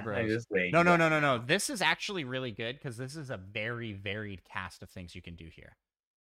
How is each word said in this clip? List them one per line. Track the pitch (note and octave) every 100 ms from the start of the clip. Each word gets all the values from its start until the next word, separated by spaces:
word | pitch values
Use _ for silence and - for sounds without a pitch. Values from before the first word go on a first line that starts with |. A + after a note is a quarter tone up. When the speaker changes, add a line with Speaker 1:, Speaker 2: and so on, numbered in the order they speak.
Speaker 1:
Hasbros. | A2 G#2
Speaker 2:
I'm | A2
just | A2+ -
saying | F#2+ F2+
Speaker 1:
No, | D#3+
no, | F3
Speaker 2:
that. | E3+
Speaker 1:
no, | E3
no, | D#3
no. | D3 B2
This | A#2+ F#3+ -
is | B3
actually | D#3+ E3+ - G3
really | B2+ C3 B2+
good | G2+ A2+ C#3
'cause | D3 A2+
this | C3 D#3
is | C3
a | G#2+
very | F#2+ G#2+ A2 A#2+ A#2
varied | G2 G2+ G#2 G#2 F#2
cast | - G#2 F#2 -
of | -
things | F#2 F2
you | F2+
can | E2+ E2
do | D#2+
here. | - - - _ _ _ _